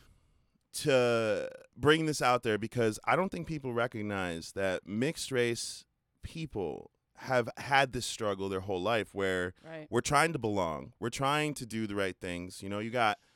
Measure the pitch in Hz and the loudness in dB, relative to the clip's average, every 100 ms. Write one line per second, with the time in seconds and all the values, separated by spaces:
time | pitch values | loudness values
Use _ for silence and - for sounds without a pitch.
0 | - _ _ _ _ _ _ - 147 131 | -20 _ _ _ _ _ _ -6 2 4
1 | 120 117 110 98 65 - - - 131 160 | 6 4 2 0 -4 -10 -20 0 6 6
2 | 160 143 135 123 120 107 110 123 113 107 | 4 2 4 4 4 0 0 2 2 2
3 | - 135 190 185 165 156 135 117 120 117 | 0 2 0 -4 -8 -8 -4 -2 -2 -2
4 | 104 101 90 85 82 - 95 90 - 104 | -4 -2 -2 -4 -8 -2 0 -2 -2 -2
5 | 135 165 - 131 120 117 - - - _ | -2 -2 -2 0 2 0 -6 -12 -18 _
6 | _ _ - 165 160 107 85 55 50 _ | _ _ -14 -10 -8 -6 -6 -6 -12 _
7 | _ - - 127 117 - - 139 139 120 | _ -12 0 0 0 -4 2 4 4 0
8 | 110 - 107 98 98 95 95 92 92 117 | -6 -2 -2 -2 -2 -2 -2 -2 0 0
9 | 98 98 95 92 90 - 156 160 151 117 | 0 0 0 2 -2 -6 -14 -16 -4 -2
10 | - 143 160 156 110 101 87 73 69 - | 2 2 2 0 -2 0 0 -4 -10 -8
11 | 117 - 139 147 151 143 117 113 110 101 | -6 -2 0 0 0 -4 -6 -4 -2 0
12 | 95 90 92 87 90 - 98 101 113 123 | -2 -2 -6 -6 -8 -10 -8 -6 -4 2
13 | 113 101 _ | 2 2 _